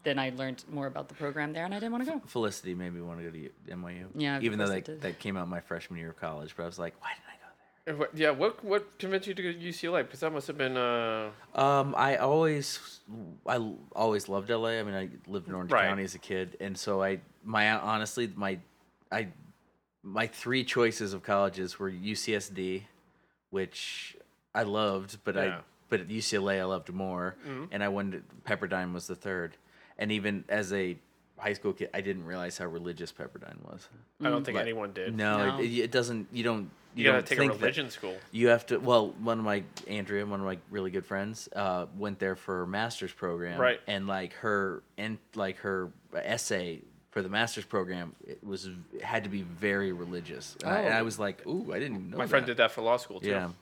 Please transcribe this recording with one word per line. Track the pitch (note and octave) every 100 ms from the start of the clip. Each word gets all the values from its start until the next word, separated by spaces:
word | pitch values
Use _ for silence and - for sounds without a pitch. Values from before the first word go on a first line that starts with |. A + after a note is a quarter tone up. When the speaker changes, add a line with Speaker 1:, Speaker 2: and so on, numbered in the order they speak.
Speaker 1:
then | - C3+
I | C3
learned | B2+ C3 B2+ -
more | D3 C#3
about | C#3 C#3
the |
program | - C#3+ D3 D3
there, | D#3+
and | F3
I | G3+
didn't | A3+
wanna | A#3 C4
go. | D#4 -
Speaker 2:
Felicity | B2 G#2+ - F#2
made | F2+ F2+
me | F2
wanna | F2 E2+
go | E2+
to | E2
U-, | C#2 - -
N | F2+
Y | F2
U. | F2+ F#2
Speaker 1:
Yeah, | D3+ C#3+ C#3
of |
Speaker 2:
Even | A#2 G#2+
though | G2+
Speaker 1:
course | F#2+ -
Speaker 2:
that, |
Speaker 1:
it |
did. | D#3
Speaker 2:
that | G2 D#2+
came | G#2 F#2+
out | F2
my | F2
freshman | - E2 - E2+
year | E2
of | D#2+
college, | E2 D2+ D#2 -
but |
I | E2+
was | F2+
like, | E2+ -
"Why | -
didn't | - -
I | -
go | - -
there?" | _ _ -
Speaker 3:
And | D3+
what, | D3 D#3
yeah, | D#3
what, | C3+ G3+ A3+
what | G#3 G3+ G3+ -
convinced | F#3+ F#3+ G3
you |
to | F#3+
go | F3+
to | E3+
U | E3+
C | D#3+ E3+
L | F3
A? |
'Cause | A#2+ -
that | D#3+
must | D3+ C#3
have | D3
been, | C3 B2+
uh, | B2 A#2+ A2+ A2 G#2+ - -
Speaker 2:
Um, | - C3+ C#3 C#3 -
I | C3 C3+
always, | C3+ D#3 D#3+ D3 C#3 - - - - A2+ F2 D2+ -
I | B2
l-, | A2 F2+ -
always | - A2+ G#2+ G2
loved | G2 G2+
L | A#2 A2+
A. | A2+
I |
mean, | G#2
I | G2 F#2+ - -
lived | G2 F2
in |
Orange | F#2 F2+
Speaker 3:
Right. | A2+ G2
Speaker 2:
County | G2
as | F#2+
a | F#2
kid, | - F#2 F2+ -
and | G2 F#2
so | - G2
I, | F#2+ F#2 - _
my, | G#2 A2 G#2+
honestly, | A2 G#2+ A2 G#2+ - A#2
my, | G2+ G2 F#2 - _ _ _ _
I, | A2 F#3 - - _ _ _ _ _
my | G2 G2+ A2+
three | - A#2+ C3
choices | B2 B2+ A2+ A2 G#2
of | F#2+
colleges | - G2+ G2 F#2+ F#2 -
were | G2
U | F2+ G2+
C | G#2+ -
S | G#2 G2+
D, | F#2+ F#2 F#2 G#2+ _ _ _ _ _ _
which | G2 F#2 - - - - - - _ _
I | G#2+
loved, | G#2+ G#2 G#2+ G2 G2 -
but | -
Speaker 3:
Yeah. | G2
Speaker 2:
I, | F#2+ E2+ - _ _
but | G#2
at | F2
U | A2
C | G#2+ G#2
L | G2
A | G2
I |
loved | F#2 F#2 E2+
more, | F#2 F#2+ F2+ F2+ G2 D3
Speaker 3:
Mm-hmm. | C3 E3
Speaker 2:
and | G2+
I | G2+
wanted, | G2 G2 F2+ - -
Pepperdine | - G#2 F#2 F#2 F2+
was | F2 -
the | F2+
third. | G2+ F#2 E2 - _ - - -
And | G#2+
even | G#2+ G#2 G2 -
as | G#2+ F#2+
a | G2 F#2 E2+ _ _ _ -
high | G#2
school | G2+ G#2
kid, | F#2 -
I | G2+
didn't | G2 F#2+
realize | E2 F2+ F2 -
how | F2+
religious | E2+ F2 E2 E2
Pepperdine | - - - - -
was. | - - - - - _
Speaker 3:
I |
don't | C#3 A#2+
Speaker 1:
Mm. |
Speaker 3:
think | B2+ G2+
Speaker 2:
Like, |
Speaker 3:
anyone | A2+ A2+ G2+
did. | G2 A2+ A2
Speaker 2:
no, | G#2 G#2 G2+ C3+
Speaker 1:
No. |
Speaker 2:
it, | A#2
it | A#2+ A#2+
doesn't. | B2+ A#2+ A#2 G2
You | A#2+
don't. | A#2 A2 F2+ - -
You | -
Speaker 3:
You | C3+
gotta | B2+
Speaker 2:
don't | -
Speaker 3:
take | C3+
a |
Speaker 2:
think | C#3
that. | G#2
Speaker 3:
religion | A2 C#3 C3
school. | - G2 F#2+ -
Speaker 2:
You | A2+ A#2+
have | A#2 -
to. | G2
Well, | B2 A#2+ G#2 -
one | A2+ A2+
of |
my, | G#2+ G2+ F2+ - -
Andrea, | G#2 G2 G2+ G#2
one | G2
of | G2
my | F2+ -
really | G2+ F#2+
good | F#2+ F2+
friends, | G2 G2+ A2+ -
uh, | - G2 F2+ E2+ F2+
went | G#2 G2
there | F#2+
for | F#2 - F#2
a | F2+
master's | G2+ A#2 - F#2
program. | - F#2 E2+ F2 E2+
Speaker 3:
Right. | B2+ A#2+ -
Speaker 2:
And, | G2+ G2
like, | F#2+ F2+
her, | - A2 G2+ F#2+ E2+ _ -
and, | G#2+ G#2+ _
like, | A2 F#2+ F#2
her | G2+ F#2+ F2+ - _
essay | - - A#2 - G2 F2+ D#2+ - - _
for | G#2+
the | F#2
master's | G2+ A#2 - G2
program, | G#2 F#2 F2+ E2+ - -
it | -
was, | G2+ F#2+ F#2+ F2+ E2+ -
had | - A2+
to | G2+
be | G2
very | F2 E2+ G#2 G2 G2
religious. | F2 F2 F2+ E2+ C#2 - -
And | -
I, | G3
and | G3+
I | A2
Speaker 1:
Oh. |
Speaker 2:
was | A2+ G#2
like, | G2+ F#2 -
"Ooh, | F3 A3+
I | F#2
didn't | C#3 G2+ F#2
know | B2+
Speaker 3:
My | A#2+
friend | C3+
Speaker 2:
that." | B2
Speaker 3:
did | A#2+
that | A2+
for | -
law | A2+ B2
school | - F#2+
too. | G#2
Speaker 2:
Yeah. | G2 F2 F2+